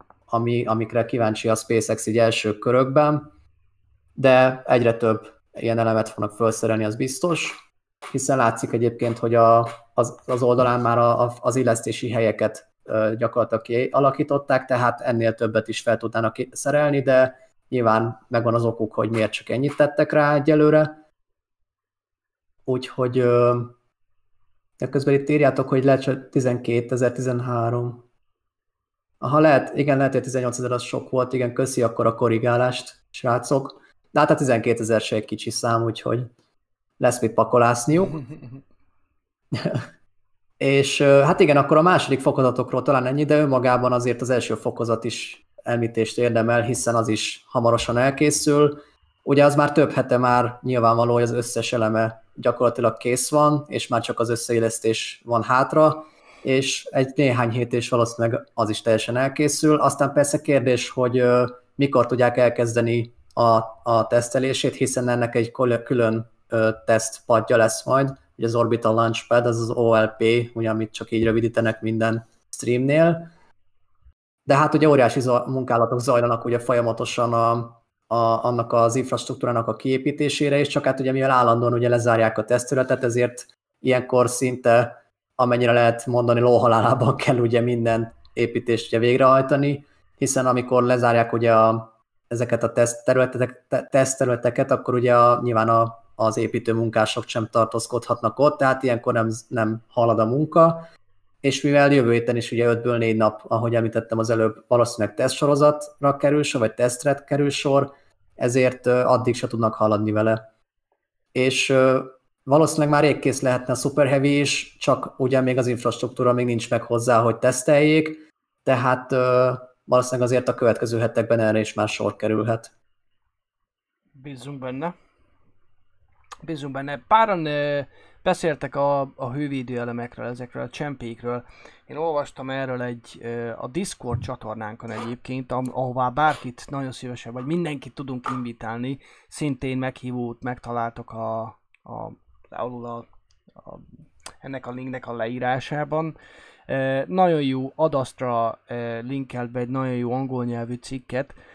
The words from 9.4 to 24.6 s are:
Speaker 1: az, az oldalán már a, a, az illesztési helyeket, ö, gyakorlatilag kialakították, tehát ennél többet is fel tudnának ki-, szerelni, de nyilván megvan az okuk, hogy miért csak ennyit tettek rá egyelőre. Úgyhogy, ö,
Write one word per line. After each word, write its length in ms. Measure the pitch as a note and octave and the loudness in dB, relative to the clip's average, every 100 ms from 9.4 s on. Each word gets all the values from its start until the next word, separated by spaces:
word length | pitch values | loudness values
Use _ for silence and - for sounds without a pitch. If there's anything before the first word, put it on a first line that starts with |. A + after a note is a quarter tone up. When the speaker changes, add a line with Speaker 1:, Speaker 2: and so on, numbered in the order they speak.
| A2+ A#2 A#2 - _ | 6 6 2 -6 _
Speaker 1:
az, 220 | - A#2+ - - | -2 -2 -6 -6
az 160 | B2+ | 0
oldalán 360 | B2 B2 B2 B2 | 2 2 2 2
már 180 | A#2 A#2 | 0 2
a, 240 | A#2+ A#2+ | 4 2
a, 100 | A#2+ A#2 | 0 -2
az 140 | B2 A#2+ | -2 0
illesztési 540 | A#2 A2+ - A2+ B2 | 0 0 -4 -6 -4
helyeket, 580 | A#2 A2 G#2+ G#2+ - - _ | 0 0 0 -2 -4 -16 _
ö, 280 | - A2 A2 A#2 | -6 -2 -2 -2
gyakorlatilag 460 | A#2 B2 G#2+ A2 | -2 -2 -2 -4
kialakították, 1040 | - A#2 C3 C3+ C3+ C3 C#3+ C#3+ - C3 - | -2 -2 0 2 2 0 -2 -4 0 -2 0
tehát 360 | B2 A#2+ A#2 | 0 0 -2
ennél 320 | C3 A#2 A2+ A2 | -2 0 0 0
többet 320 | A2+ A2+ A2 | -2 -2 -4
is 120 | A2 | -4
fel 160 | - A2 | -2 -2
tudnának 360 | A2+ A2+ A2+ | -2 -4 -4
ki-, 160 | - B2 | -4 -10
szerelni, 500 | - C#3+ D3 D3 C#3+ | -6 -2 0 2 0
de 400 | B2+ C3 C3 - _ _ _ | 4 4 4 0 _ _ _
nyilván 540 | B2+ A2+ A2 A#2 - _ | 0 2 2 0 -6 _
megvan 260 | A#2 A2+ | -2 0
az 120 | A#2 A#2 | 0 0
okuk, 280 | A2+ A2 | -2 -4
hogy 160 | - A2 | -4 -2
miért 220 | A2+ G#2+ | -2 -2
csak 180 | - - | -4 -6
ennyit 260 | A#2 C#3+ - | -4 -2 2
tettek 360 | C#3+ D3 D3+ | 2 2 0
rá 220 | D3+ D3 | 2 2
egyelőre. 800 | D3 C#3+ D3+ D3+ D#3 D3+ - _ _ _ _ _ _ _ _ _ _ _ _ _ _ _ _ | 2 2 4 6 6 2 -4 _ _ _ _ _ _ _ _ _ _ _ _ _ _ _ _
Úgyhogy, 540 | - B2+ - - B2+ B2+ | -4 -4 -4 -4 -2 2
ö, 420 | B2 A#2+ A#2+ B2 A#2 _ _ _ _ _ _ _ _ _ | 4 4 4 2 -4 _ _ _ _ _ _ _ _ _